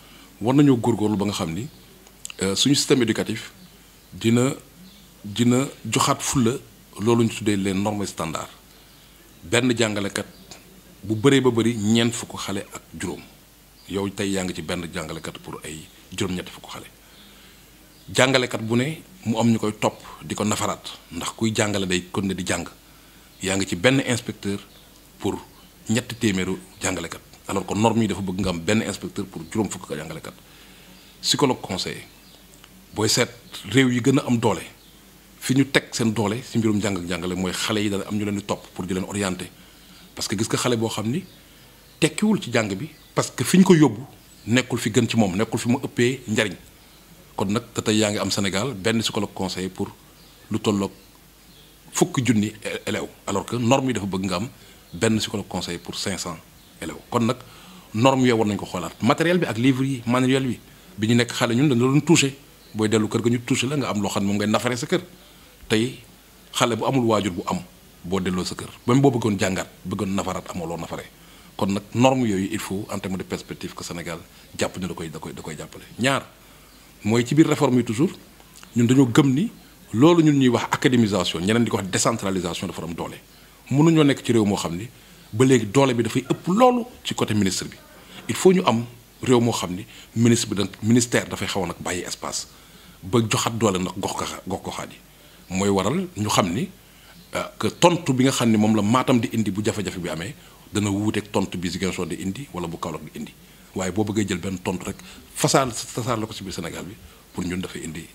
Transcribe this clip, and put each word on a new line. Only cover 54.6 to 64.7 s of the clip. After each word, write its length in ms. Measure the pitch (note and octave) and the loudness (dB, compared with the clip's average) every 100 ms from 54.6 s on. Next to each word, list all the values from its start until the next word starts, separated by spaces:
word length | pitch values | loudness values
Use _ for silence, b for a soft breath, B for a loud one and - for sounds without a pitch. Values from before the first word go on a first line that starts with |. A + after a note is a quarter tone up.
| B B B | B B B
benn 240 | F2 A2+ A2 | -2 2 2
psychologue 300 | - G#2 F#2 | 0 -6 -6
conseiller 300 | F2+ F2+ E2+ | -6 -6 -8
pour 160 | - - | -10 -8
cinq 200 | G#2 F2 | -6 -6
cents. 200 | F2+ D#2+ - - - - | -8 -12 -16 -20 -20 -14
élèves. 160 | - - - | -12 -12 -4
Kon 120 | A#2+ A2+ | 0 0
nag, 120 | C3 B B B B B | -2 B B B B B
norme 280 | A2 C3+ C3 | 2 4 4
yooyu 120 | B2+ A2+ | 4 4
war 100 | G#2 | 2
nañ 100 | G2 | -2
ko 80 | - | -6
xoolaat. 280 | - F3 - | -8 -8 -2
Matériel 360 | G#2+ D3 E3 F3+ | 2 2 2 2
bi 60 | A#2+ | 0
ak 120 | A2 | 0
livre 260 | B2+ B2+ C3+ | 2 2 0
yi, 160 | C3 A#2 | -4 0
manuel 420 | B2 B2+ C3 C3+ | 2 2 2 -2
bi, 120 | - B B B - | -6 B B B -4
bi 100 | G#2+ | 2
ñu 80 | A#2 | 2
nekk 160 | A#2+ | 2
xale, 220 | - A#2+ A#2 | 0 0 4
ñun 140 | D3+ | 4
dañu 100 | A#2+ B2+ | 4 4
doon 100 | C#3+ | 4
touché. 340 | D3 D#3+ C#3 - - - - | 6 4 4 -4 -18 -20 -12
Booy 140 | G#2 G#2+ | -2 2
dellu 180 | A2 G#2+ | 2 2
kër 140 | A#2 | 0
ga, 80 | A2+ | 0
ñu 100 | A#2+ A#2+ | 0 0
touché 220 | C3 B2 | -2 0
la, 80 | D3 | -2
nga 120 | G#2+ | -2
am 120 | G2+ | -2
loo 80 | G2+ | -2
xam 140 | - | 0
ne 40 | G2+ | 0
moom 100 | G2+ | 0
ngay 100 | G#2 | 2
nafaree 300 | A2 A#2+ | 0 0